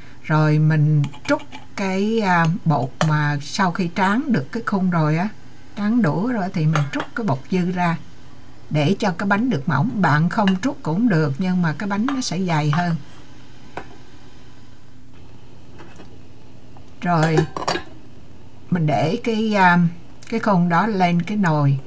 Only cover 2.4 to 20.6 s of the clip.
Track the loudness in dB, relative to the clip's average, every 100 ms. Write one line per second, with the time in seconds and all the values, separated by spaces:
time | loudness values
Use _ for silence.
2.4 | 4 2 2 2 0 0 2 2 2 -2
3.4 | -4 0 0 2 -2 2 2 2 2 0
4.4 | 0 -6 -2 0 2 2 2 2 0 -6
5.4 | -14 -14 -12 -4 0 2 2 2 0 0
6.4 | -2 0 2 2 0 -4 -6 -4 -2 -2
7.4 | 0 0 0 2 0 0 -6 -12 -12 -12
8.4 | -12 -12 -2 2 2 2 0 0 0 2
9.4 | 2 0 0 0 0 2 4 4 4 4
10.4 | 2 2 -2 -4 -2 2 4 4 2 0
11.4 | 0 2 0 -2 -4 0 0 -2 -4 -2
12.4 | 0 2 2 2 0 -2 -6 -12 -14 -12
13.4 | -12 -12 -12 -10 -12 -12 -14 -12 -12 -12
14.4 | -14 -14 -14 -12 -12 -12 -12 -12 -12 -12
15.4 | -14 -14 -12 -12 -14 -14 -14 -14 -14 -14
16.4 | -14 -14 -14 -14 -14 -6 0 2 4 4
17.4 | 2 -4 -4 -4 -6 -14 -14 -14 -14 -14
18.4 | -14 -14 -2 0 2 2 2 0 0 0
19.4 | 2 4 6 6 4 0 -12 -14 -4 -2
20.4 | 2 4